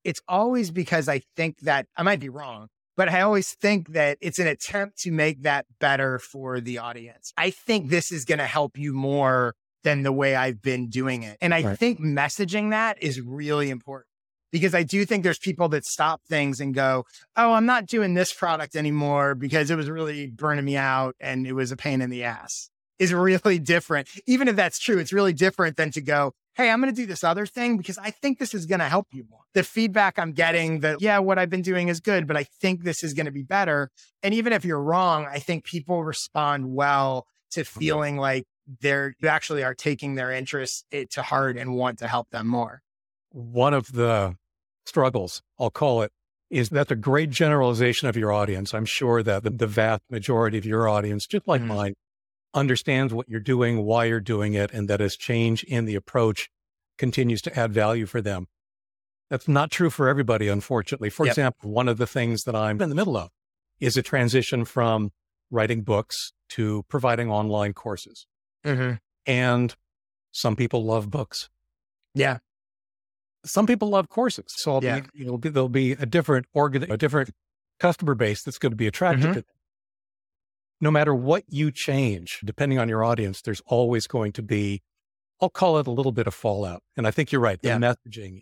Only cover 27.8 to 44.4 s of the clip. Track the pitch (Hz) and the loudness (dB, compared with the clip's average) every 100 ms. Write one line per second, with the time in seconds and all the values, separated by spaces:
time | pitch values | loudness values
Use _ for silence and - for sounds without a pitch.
27.8 | 175 185 208 - 285 262 254 208 165 185 | -4 -8 -10 -4 -4 -2 -4 -6 -2 0
28.8 | 143 180 - 131 113 _ _ 196 170 226 | 2 0 0 -10 -18 _ _ 0 0 0
29.8 | 226 208 196 180 165 147 165 170 160 160 | 2 4 2 2 -2 2 2 2 0 0
30.8 | 156 147 208 202 190 185 180 185 180 180 | 0 2 2 4 4 2 2 0 0 0
31.8 | 175 165 214 190 147 151 143 _ 190 180 | 0 0 0 0 2 -2 -4 _ 0 0
32.8 | 175 151 165 143 151 139 131 196 180 147 | -2 -4 -4 -4 -4 -6 -2 0 2 0
33.8 | 135 - _ _ 196 226 233 214 180 147 | -2 -8 _ _ 0 0 2 0 0 0
34.8 | 143 175 185 156 143 143 156 165 - 170 | 2 2 4 2 -2 -6 -4 -6 -6 -8
35.8 | 139 175 156 131 - 156 147 143 131 131 | -4 -4 -4 -6 -6 -2 0 0 -2 0
36.8 | 143 139 135 127 - _ _ 170 - - | 2 2 2 -2 -8 _ _ -8 -8 -4
37.8 | 156 151 147 143 135 131 - _ - 131 | -2 0 -2 -2 0 -2 -6 _ -20 -4
38.8 | 143 139 139 - 156 151 - 147 131 127 | 0 0 -2 -2 0 0 -2 -4 -4 -4
39.8 | 151 143 143 135 127 127 131 147 127 - | -4 -2 -4 -4 -4 -6 -6 -6 -6 -8
40.8 | - 143 127 - - 135 135 123 127 123 | -10 -10 -8 -8 -2 0 0 -2 -6 -2
41.8 | 123 117 113 123 113 - 113 120 117 - | -4 -4 -4 -4 -4 -6 -2 -2 -4 -8
42.8 | _ _ _ _ _ 135 117 120 139 139 | _ _ _ _ _ -16 -4 2 4 2
43.8 | 113 123 120 110 95 92 | 0 0 2 4 0 -4